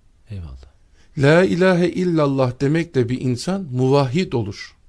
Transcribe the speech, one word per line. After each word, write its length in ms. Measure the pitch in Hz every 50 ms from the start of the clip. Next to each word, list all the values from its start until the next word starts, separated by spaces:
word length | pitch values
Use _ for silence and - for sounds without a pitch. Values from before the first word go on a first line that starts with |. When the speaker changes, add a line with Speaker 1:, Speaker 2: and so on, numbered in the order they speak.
| _ _ _ _ _ -
Speaker 1:
Eyvallah. 380 | 104 92 82 71 65 - - - _ _ _ _ _ _ _ _ - -
Speaker 2:
La 260 | 131 143 160 175 190
ilahe 440 | - 180 165 185 190 180 170 180 -
illallah 720 | - 180 185 180 165 156 147 139 135 135 131 123 120 -
demekle 480 | 143 139 156 165 160 165 - 131 120 110
bir 120 | 127 127
insan 420 | - 127 123 123 - 180 190 196
muvahhid 680 | 185 131 123 127 131 131 139 143 139 123 127 185 185 -
olur. 440 | 135 117 101 101 98 - - - _ _ _